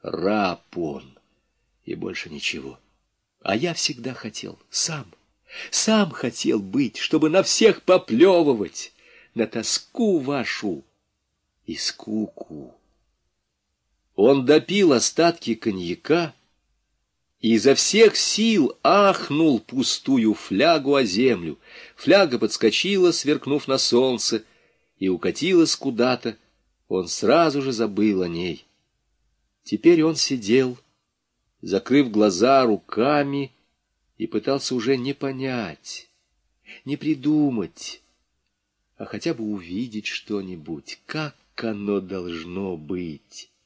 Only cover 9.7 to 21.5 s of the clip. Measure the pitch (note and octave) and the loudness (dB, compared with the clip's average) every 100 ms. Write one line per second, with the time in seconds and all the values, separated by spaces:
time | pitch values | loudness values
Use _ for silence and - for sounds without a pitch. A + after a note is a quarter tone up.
9.7 | - - - A3 F3 C3 C#3+ A2 - G#2 | -4 -6 -2 2 2 0 -4 -4 -6 -6
10.7 | D2+ _ _ _ _ _ _ _ _ - | -6 _ _ _ _ _ _ _ _ -14
11.7 | D#2+ - - - A2 G#2 - - D2+ B1+ | -8 -8 -8 -8 -6 -6 -10 -18 -16 -18
12.7 | _ _ _ _ _ _ _ _ _ _ | _ _ _ _ _ _ _ _ _ _
13.7 | _ _ _ _ - G#2+ C#3 B2 D#3 D#3 | _ _ _ _ 2 4 4 4 2 2
14.7 | G3 F#3 B2 - - E3+ E3+ - A2 A#2 | 2 4 4 0 0 0 0 -6 -4 -4
15.7 | F#2+ F2 F2+ - D#3+ D#3+ _ _ _ _ | -4 -6 -8 -2 -2 -2 _ _ _ _
16.7 | _ _ _ _ _ _ _ A2 A2+ B2+ | _ _ _ _ _ _ _ 0 4 4
17.7 | C3 - G#3 A3+ - - - A3+ G#3+ C3 | 4 2 6 6 4 -2 0 2 4 2
18.7 | - C#3 F#3+ G3+ F3+ - C#3+ D#3+ A#2+ - | 2 2 4 4 2 -4 2 2 2 -2
19.7 | B2+ A#2+ - - C3+ A2 G2+ - G2 D3+ | -4 -2 -4 0 2 2 0 -2 2 4
20.7 | D#3+ C3+ C#3 A#2 F2+ B2+ G#2 E2+ | 4 2 2 2 2 2 0 -4